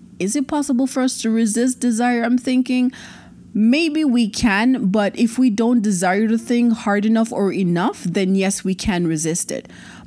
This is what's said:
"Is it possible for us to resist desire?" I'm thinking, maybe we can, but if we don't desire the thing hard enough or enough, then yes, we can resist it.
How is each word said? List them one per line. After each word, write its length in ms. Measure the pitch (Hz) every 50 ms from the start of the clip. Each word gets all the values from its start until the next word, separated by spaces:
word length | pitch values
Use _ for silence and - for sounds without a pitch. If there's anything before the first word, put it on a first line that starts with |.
| - - - -
"Is 160 | 175 202 - 294
it 100 | 269 -
possible 400 | 320 294 285 - 269 233 269 254
for 160 | - 269 254
us 180 | 262 - - -
to 60 | 226
resist 520 | 220 226 226 214 208 226 247 262 254 -
desire?" 420 | 247 247 220 214 240 247 240 233 233
I'm 140 | 233 247 247
thinking, 560 | - 269 254 254 254 - 254 254 247 247 - - - - - - - - - - - - -
maybe 520 | 196 214 226 254 311 339 320 294 311 311
we 240 | 277 233 240 233 202
can, 560 | - - - 240 190 202 226 254 262 240 -
but 320 | 185 190 220 202 - - -
if 180 | 254 226 - -
we 120 | 254 254
don't 320 | 202 214 226 233 247 240
desire 440 | 202 214 196 175 190 180 185 202 220
the 120 | 214 226 226
thing 340 | 226 - 240 240 240 240
hard 340 | 220 - - 214 202 208 202
enough 280 | 220 226 220 226 226 -
or 180 | - 202 190
enough, 520 | - 180 196 175 175 170 185 226 415 - -
then 320 | - 170 202 190 185 190
yes, 280 | 196 190 190 190 - -
we 120 | 190 196
can 320 | 185 - - 185 175 175 160
resist 440 | 160 156 165 160 165 170 - -
it. 160 | - - - - - - - - - - -